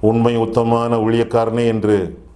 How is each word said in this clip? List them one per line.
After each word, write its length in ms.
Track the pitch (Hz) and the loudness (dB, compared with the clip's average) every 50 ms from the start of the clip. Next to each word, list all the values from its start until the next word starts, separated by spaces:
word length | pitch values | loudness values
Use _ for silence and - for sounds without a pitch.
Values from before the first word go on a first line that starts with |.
உண்மை 360 | - 107 113 117 117 120 120 | 2 2 2 2 2 2 2
உத்தமமான 600 | 117 110 110 113 120 117 113 117 117 117 120 117 | 0 -2 0 0 -2 0 2 0 0 0 0 0
ஊழியக்காரனே 680 | 117 110 113 113 117 117 117 - 117 113 113 110 120 117 | 0 0 0 0 0 0 0 0 -2 0 0 -2 -2 -2
என்று 520 | 117 113 110 104 104 107 98 92 85 85 - - - - | 0 -2 0 0 2 2 2 0 -4 -10 -14 -20 -20 -20